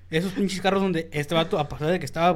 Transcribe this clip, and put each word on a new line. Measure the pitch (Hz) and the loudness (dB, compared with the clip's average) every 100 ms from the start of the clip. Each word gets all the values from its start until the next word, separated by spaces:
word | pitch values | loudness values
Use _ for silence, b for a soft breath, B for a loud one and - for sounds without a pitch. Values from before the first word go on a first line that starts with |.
| - | -6
Esos | 160 185 | -4 -2
pinches | 185 196 196 | -2 -2 0
carros | 190 196 | 0 2
donde | 196 165 165 | 2 0 -2
este | 151 143 | -4 0
vato, | 165 160 170 | 0 2 0
a | 143 | -2
pesar | 131 151 | -2 0
de | 180 | 0
que | |
estaba, | 135 165 | -2 2
a | 175 | 2